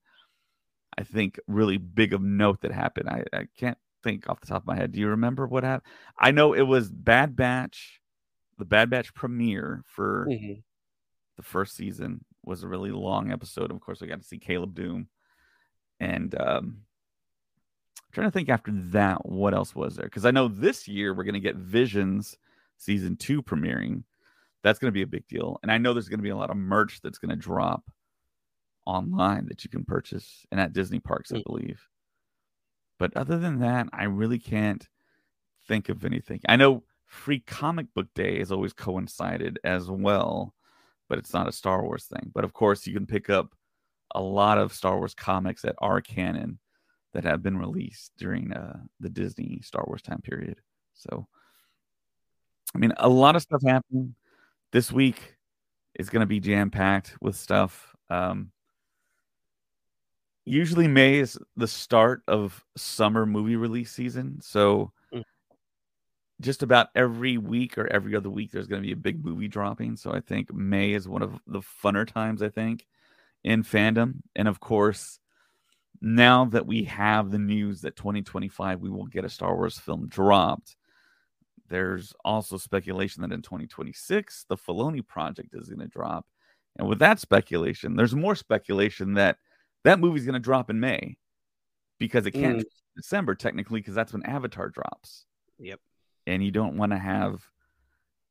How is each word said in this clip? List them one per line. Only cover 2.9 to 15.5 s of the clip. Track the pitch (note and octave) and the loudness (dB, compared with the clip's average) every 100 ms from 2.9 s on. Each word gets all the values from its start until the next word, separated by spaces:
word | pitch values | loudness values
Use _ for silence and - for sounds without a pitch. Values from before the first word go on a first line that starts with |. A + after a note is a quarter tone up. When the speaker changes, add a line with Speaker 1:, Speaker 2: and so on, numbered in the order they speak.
| - - | -4 -4
Speaker 1:
I, | A#1 - | -4 -6
I | - - - | -8 -10 -6
can't | B2 A#2+ _ _ | -6 -6 _ _
think | A#2 G2+ - | -6 -4 -6
off | - | -8
the | - | -6
top | G2 | -8
of | - | -4
my | F#2 | -4
head. | F#2+ | -4
Do | F#2+ | -2
you | G#2 | -2
remember | G#2+ A#2+ C3 B2+ | 0 0 -2 -4
what | B2+ | -2
happened? | C3 C3 - - - - | -2 -4 -8 -20 -12 4
I | C3 | 6
know | D3 D3+ | 8 6
it | - | 8
was | C3+ C3 G#2 | 6 6 2
Bad | - - A#2+ D3 | -2 6 6 6
Batch, | B2 B2 B2+ B2+ - - - _ _ _ _ _ - | 2 0 0 -4 -12 -20 -20 _ _ _ _ _ -12
the | |
Bad | F2+ G#2 A#2+ | 2 4 4
Batch | B2+ - | 2 -4
premiere | - B2 A#2+ A#2 G2 - - - | -8 -6 -2 0 -2 -4 -8 -12
for | - G2+ G2 A#2 | -6 -2 -2 -2
Speaker 2:
Mm-hmm. | A#2 G#2 G#2 - _ _ _ _ _ _ - | -4 -6 -14 -18 _ _ _ _ _ _ -20
Speaker 1:
the | |
first | - F2+ G2+ | -8 -6 -6
season | - G2 G2 F2+ F2+ _ _ | -6 -10 -8 -10 -10 _ _
was | - F2+ | -12 -12
a | F#2 | -10
really | F#2 G2+ | -8 -8
long | G2 G2 G2+ G2+ | -6 -4 -4 -4
episode. | G2 - - F2+ | -8 -10 -8 -8
Of | G2 | -8
course, | - - | -14 -14
we | E2+ | -12
got | E2+ | -14
to | - | -14
see | - | -16
Caleb | - F2+ F#2+ | -6 -6 -6
Doom. | F2+ F2+ F#2 F#2+ _ _ _ _ | -8 -8 -8 -12 _ _ _ _